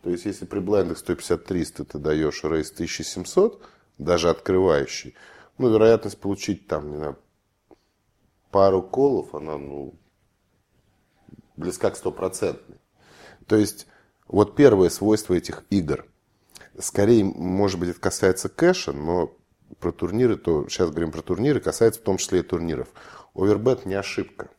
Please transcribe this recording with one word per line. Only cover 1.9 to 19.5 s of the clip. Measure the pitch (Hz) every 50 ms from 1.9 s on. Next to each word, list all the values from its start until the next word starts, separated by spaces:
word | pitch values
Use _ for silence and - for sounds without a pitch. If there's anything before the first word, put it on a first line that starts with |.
| - 76
даешь | 71 78 78 78 78 76 71 - -
рейс | 78 80 80 76 -
тысяча | - - 87 80 - -
семьсот, | 80 - - 95 92 - - 180 202 233 - - - - _ _ _ _ _ _
даже | 71 80 87 85 82 87
открывающий, | 80 - - - 95 92 95 92 78 71 69 - - - - - _ - - - - - - _ _ -
ну, | 131 123
вероятность | 110 107 110 113 117 110 - 104 - -
получить | - 101 101 - - - 98 - _ -
там, | 87 76 73 73
не | 73
знаю, | 76 76 73 71 - _ _ _ _ _ _ _ _ _ _ - _ _ _ _ _ _ _ _ _ _ _ _ _ _ _
пару | - 98 98 98 95 95
колов, | 90 - - 127 139 143 131 95 - - -
она, | 73 76 78 76 71
ну, | 71 69 69 71 69 64 - _ _ _ _ _ _ _ _ _ _ _ _ _ _ _ _ _ _ _ _ _ _ _ _ _ _ - - - _ _ _
близка | - 80 90 90 - - 101
к | -
стопроцентной. | - - 92 - - 92 92 - - 107 90 69 - - - - _ _ _ _ _ _ _ - - - - - _ -
То | - 110
есть, | 107 104 98 - - - _ _ _ _ _ _ _ _
вот | _ - 98 104 - -
первое | - 147 131 107 95 92 85
свойство | - - 101 107 107 104 - - 92
этих | 85 - - - - - _
игр. | 98 98 85 73 71 - - _ _ _ _ _ _ _ _ _ _ - - _ _ -
Скорее, | - - - - 101 107 120 113 98
может | 95 - - 82 92 92 98 104 98 92 87
быть, | 85 87
это | 85 -
касается | - 95 - - - 95 92 - - -
кэша, | - - 170 170 185 180 - -
но | 69 71 76 80 87 90 82 - - _ _ _